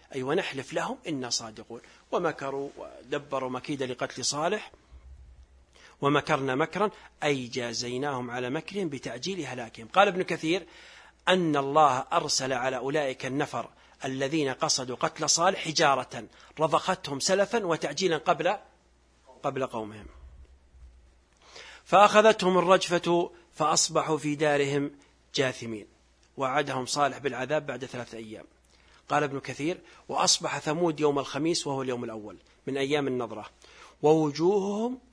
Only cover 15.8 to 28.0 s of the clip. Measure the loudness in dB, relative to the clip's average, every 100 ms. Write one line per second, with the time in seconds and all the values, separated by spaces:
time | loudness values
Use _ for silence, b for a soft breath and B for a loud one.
15.8 | 4 4 -2 -10 -14 B B -2 2 2
16.8 | 2 -2 -4 -4 0 2 2 0 0 -2
17.8 | -2 -2 0 0 0 2 2 0 -6 _
18.8 | _ _ _ _ -20 -6 -6 -2 -4 -4
19.8 | -8 -12 -18 -20 -20 -20 -20 -20 _ -20
20.8 | -20 -20 _ _ _ _ B B B B
21.8 | 4 8 10 10 8 8 4 4 6 4
22.8 | 6 0 2 2 2 B B -2 2 2
23.8 | 2 0 0 -2 -2 0 2 2 2 0
24.8 | -2 -8 b b _ -2 -2 -2 -8 -10
25.8 | -12 _ _ _ _ -4 0 0 0 -2
26.8 | -4 0 0 0 -6 -4 -2 -2 -2 -10
27.8 | -8 -10